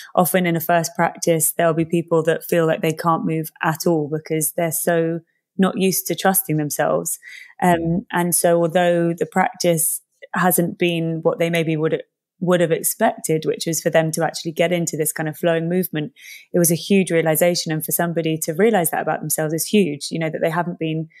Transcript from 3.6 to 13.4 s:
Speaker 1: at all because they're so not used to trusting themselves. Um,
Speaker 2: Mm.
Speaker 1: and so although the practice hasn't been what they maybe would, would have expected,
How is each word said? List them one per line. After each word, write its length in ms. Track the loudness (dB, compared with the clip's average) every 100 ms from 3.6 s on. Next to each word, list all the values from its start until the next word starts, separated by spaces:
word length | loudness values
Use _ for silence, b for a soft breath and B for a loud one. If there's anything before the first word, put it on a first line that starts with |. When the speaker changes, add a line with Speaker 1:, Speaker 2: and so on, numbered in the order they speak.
Speaker 1:
at 240 | -2 0 0
all 200 | 0 0
because 440 | -4 -4 -4 -2
they're 180 | -2 -2
so 480 | -2 0 2 0 -2 -8 _ _ 0
not 160 | 0 2
used 280 | 0 0 -4
to 80 |
trusting 420 | 0 0 2 0 -2
themselves. 600 | -2 -2 0 0 -4 -10 B B B -2
Um, 180 | 2 2
Speaker 2:
Mm. 260 | 2 -2 -2
Speaker 1:
and 200 | -2 0
so 300 | 2 2 4
although 500 | 2 2 2 2 0
the 140 | -2 -2
practice 760 | 0 -2 0 0 2 0 -4 _ _ -8
hasn't 460 | -2 2 2 0 0
been 400 | -2 0 -2 -2
what 180 | 0 0
they 100 | 0
maybe 260 | 0 0 0
would, 280 | 0 -2 -6 _ _ -4
would 220 | 2 2
have 100 | 2
expected, 760 | 0 -2 0 0 0 -2 -2